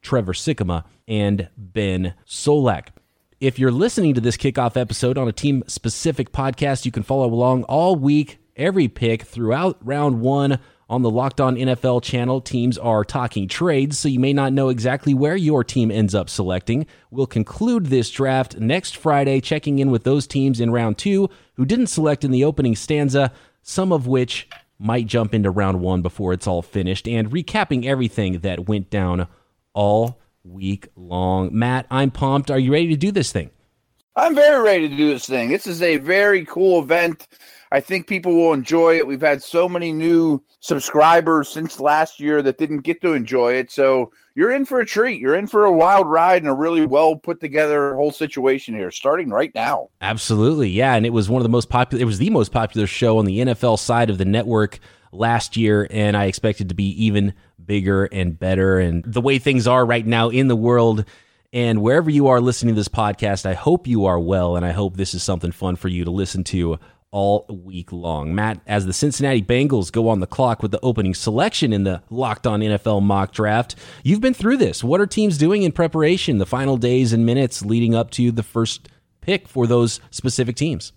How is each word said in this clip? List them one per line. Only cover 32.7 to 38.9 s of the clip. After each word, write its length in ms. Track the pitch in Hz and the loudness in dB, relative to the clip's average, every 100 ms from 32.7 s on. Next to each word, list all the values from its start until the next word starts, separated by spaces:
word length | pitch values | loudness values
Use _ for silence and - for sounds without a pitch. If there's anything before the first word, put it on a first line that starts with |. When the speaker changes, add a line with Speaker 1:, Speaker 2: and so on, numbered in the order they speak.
Speaker 1:
ready 160 | 147 170 | 0 0
to 80 | 156 | 0
do 140 | 180 | 0
this 220 | 202 135 | -2 -2
thing? 180 | 101 71 _ _ _ _ _ _ | -4 -8 _ _ _ _ _ _
Speaker 2:
I'm 200 | - 320 | 0 2
very 280 | 294 294 285 | 6 6 6
ready 260 | 220 185 156 | 4 4 2
to 80 | 139 | 2
do 120 | 151 | 2
this 180 | 135 - | 2 -2
thing. 220 | 131 117 | -4 -2
This 180 | 160 - | -2 -4
is 160 | 165 | -2
a 140 | 175 156 | 0 0
very 480 | 135 190 208 196 | 2 2 4 2
cool 380 | 156 - 190 175 | -2 0 4 4
event. 440 | 139 165 170 160 - _ - - _ | 2 0 0 -4 -16 _ -20 -20 _
I 80 | 139 | -2
think 260 | - 190 170 | -2 -8 -4
people 280 | 190 180 | -6 0
will 180 | 170 165 | 4 4
enjoy 440 | 147 123 165 165 | 2 0 2 4